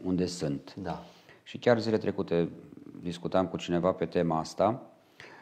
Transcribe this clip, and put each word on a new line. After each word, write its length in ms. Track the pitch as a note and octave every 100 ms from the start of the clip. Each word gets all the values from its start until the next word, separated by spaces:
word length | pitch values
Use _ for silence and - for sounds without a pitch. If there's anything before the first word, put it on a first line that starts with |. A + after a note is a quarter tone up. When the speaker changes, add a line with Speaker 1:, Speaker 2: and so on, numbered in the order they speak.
| F#2
Speaker 1:
unde 200 | F2+ F2+
sunt. 500 | - D#2 C#2 - -
Speaker 2:
Da. 220 | F2+ D#2 - - - -
Speaker 1:
Și 140 | - A#2+
chiar 220 | - A#2
zile 180 | A2 G#2+
trecute 520 | G#2 F#2+ F2 E2+ E2 - - - - -
discutam 460 | F2 E2+ - F#2 F#2
cu 100 | F2
cineva 340 | - F2 F2
pe 140 | F#2 E2
tema 340 | F2+ E2+ D#2+
asta, 420 | D#2+ - F#2+ C3 - - _ - - -